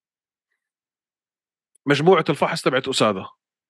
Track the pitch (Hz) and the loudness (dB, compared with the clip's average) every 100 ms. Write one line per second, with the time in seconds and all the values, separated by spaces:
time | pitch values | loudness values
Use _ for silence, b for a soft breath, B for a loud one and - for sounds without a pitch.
0 | _ _ _ _ _ _ _ _ _ _ | _ _ _ _ _ _ _ _ _ _
1 | _ _ _ _ _ _ _ _ 139 143 | _ _ _ _ _ _ _ _ -2 2
2 | 160 175 156 151 175 165 165 131 135 127 | 4 4 2 -2 -4 -2 -2 -2 -2 0
3 | 113 95 98 - _ _ | 0 -2 -8 -18 _ _